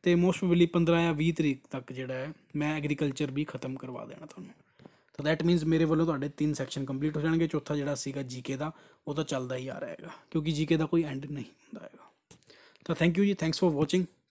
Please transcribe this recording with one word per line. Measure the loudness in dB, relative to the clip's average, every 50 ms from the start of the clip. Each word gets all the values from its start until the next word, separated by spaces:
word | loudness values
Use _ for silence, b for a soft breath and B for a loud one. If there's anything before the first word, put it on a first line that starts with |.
ਤੇ | 4 4 4
most | 6 4 4 2 2
probably | 2 2 6 6 6 6
ਪੰਦਰਾਂ | 6 2 4 4 4 4
ਜਾਂ | 4 2 2
ਵੀਹ | 2 2 0 2
ਤਰੀਕ | 2 0 0 0 -2 _ -10
ਤੱਕ | -10 -10 -8 -8
ਜਿਹੜਾ | -10 -10 -6 -6 -6
ਹੈ | -6 -6 -8 -10 -14 _ _ -6
ਮੈਂ | -4 -2 -2 -2
ਐਗਰੀਕਲਚਰ | -4 -2 -4 -2 -2 -2 -4 -2 -2 -4 -4
ਵੀ | -2 -4 -6
ਖਤਮ | -4 -6 -8 -8 -8 -8
ਕਰਵਾ | -8 -10 -10 -10 -10 -12
ਦੇਣਾ | -12 -14 -16 -18
ਤੁਹਾਨੂੰ। | -18 -16 -16 -18 -18 -18 _ B B B B B B B B B B _
ਤਾਂ | -4 0
that | 0 0 2 4 4
means | 4 4 4 2
ਮੇਰੇ | 4 4 4
ਵੱਲੋਂ | 4 4 2 2
ਤੁਹਾਡੇ | 0 0 -2 -4 -6
ਤਿੰਨ | -2 -2 0 0
ਸੈਕਸ਼ਨ | 0 -2 -4 -6 -4 -6 -4
ਕੰਪਲੀਟ | -4 -4 -2 -2 -2 -2
ਹੋ | 0
ਜਾਣਗੇ। | 0 2 2 2 2
ਚੌਥਾ | 2 0 -4 -2 -2 -2
ਜਿਹੜਾ | -2 0 -2 -2
ਸੀਗਾ | -4 -4 -6 -6 -6
ਜੀ | -8 -8 -8 -10
ਕੇ | -6 -6 -6
ਦਾ, | -4 -6 -8 -8 b b b b b b
ਉਹ | -6 -4
ਤਾਂ | -4 -2
ਚੱਲਦਾ | -2 -2 -4 -4 -4 -6
ਹੀ | -6 -6 -8
ਆ | -8 -8
ਰਿਹਾ | -8 -10
ਹੈਗਾ, | -10 -12 -14 -16 B B B B
ਕਿਉਂਕਿ | -4 -2 0 0
ਜੀ | 0 0 2
ਕੇ | 2 4
ਦਾ | 2 2
ਕੋਈ | 2 2 0
ਐਂਡ | 2 0 -4 -6 -6
ਨਹੀਂ | -6 -8 -8 -8
ਹੁੰਦਾ | -10 -14 _ _ -16 -16 -14
ਹੈਗਾ। | -14 -16 -18 -20 -20 -20 _ _ _ _ -16 -16 B B B B B B B B _
ਤਾਂ | -4 0
thank | 4 4 4 4 4
you | 4
ਜੀ, | 4
thanks | 2 2 0 2 2 4 4
for | 4 4 4
watching। | 2 2 2 0 0 0 _ _ _ _